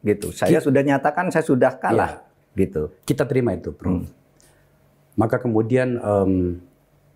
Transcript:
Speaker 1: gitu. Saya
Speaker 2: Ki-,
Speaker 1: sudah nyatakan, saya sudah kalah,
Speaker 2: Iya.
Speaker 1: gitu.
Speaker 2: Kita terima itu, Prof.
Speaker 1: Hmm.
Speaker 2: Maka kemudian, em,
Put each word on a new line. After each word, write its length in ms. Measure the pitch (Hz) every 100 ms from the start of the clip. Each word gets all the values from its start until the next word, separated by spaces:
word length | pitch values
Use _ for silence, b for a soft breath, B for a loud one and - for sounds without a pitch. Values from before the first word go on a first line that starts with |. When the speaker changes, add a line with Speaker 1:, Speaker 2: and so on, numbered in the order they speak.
Speaker 1:
gitu. 260 | 107 104 87
Saya 300 | - 95 156
Speaker 2:
Ki-, 40 |
Speaker 1:
sudah 160 | 147 131
nyatakan, 520 | 139 139 147 147 180
saya 100 | 160
sudah 300 | 151 131 131
kalah, 460 | 127 92 107 82 -
Speaker 2:
Iya. 360 | - _ _ -
Speaker 1:
gitu. 240 | 95 78 76 -
Speaker 2:
Kita 220 | - 131
terima 280 | 131 131 120
itu, 200 | 90 82
Prof. 240 | - - 90
Speaker 1:
Hmm. 100 | 87 - _ _ b b b b _ _ _ -
Speaker 2:
Maka 200 | 113 123
kemudian, 600 | 123 110 113 127 127 120
em, 640 | 107 104 95 95 90 87 - _ _ _ _